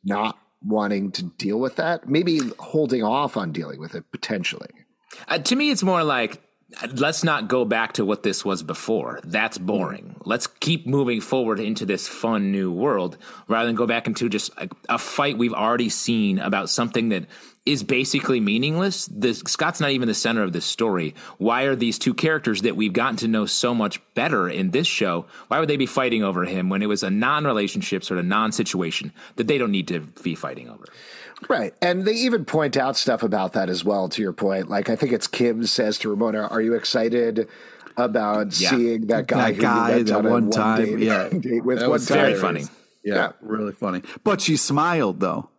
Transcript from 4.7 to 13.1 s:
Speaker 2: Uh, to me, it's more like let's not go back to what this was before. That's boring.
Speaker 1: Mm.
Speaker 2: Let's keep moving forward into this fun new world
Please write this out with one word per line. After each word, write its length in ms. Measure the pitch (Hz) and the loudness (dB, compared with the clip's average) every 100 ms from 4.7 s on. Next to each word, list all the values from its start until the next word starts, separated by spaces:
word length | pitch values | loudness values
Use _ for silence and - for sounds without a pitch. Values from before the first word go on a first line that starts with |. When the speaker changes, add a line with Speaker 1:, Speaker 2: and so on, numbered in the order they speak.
| - _ _ _ - - | -20 _ _ _ -20 -4
Speaker 2:
Uh, 100 | 165 | -2
to 180 | 147 254 | 0 2
me, 140 | 294 | 2
it's 120 | 233 | 2
more 220 | 185 175 | 2 2
like 360 | 156 127 113 - _ _ _ - 120 127 | 2 2 0 -4 _ _ _ -12 -8 0
let's 260 | 139 160 | 0 2
not 240 | 165 143 107 | 0 0 0
go 160 | 127 | 0
back 280 | 113 113 113 | 2 0 0
to 100 | - | -2
what 180 | 101 104 | 0 0
this 220 | 104 - | 0 -2
was 180 | 101 92 | -2 -4
before. 580 | 80 - - 110 62 - | -4 -8 -2 -2 -2 -10
That's 340 | 80 98 113 - | -4 -2 -2 -4
boring. 580 | 92 104 85 - 87 - | -2 0 -2 -6 -14 -14
Speaker 1:
Mm. 40 | |
Speaker 2:
Let's 220 | - 120 - | -4 -4 -4
keep 400 | _ 147 165 123 | _ -2 -2 0
moving 340 | 143 123 113 | 0 2 0
forward 400 | - 135 117 104 | 0 0 0 0
into 240 | 107 104 95 | -2 -4 -2
this 220 | 95 - | -2 -4
fun 420 | - 113 110 98 | -4 0 2 2
new 200 | 98 92 | 0 0
world 440 | 87 135 104 90 | 0 0 0 -2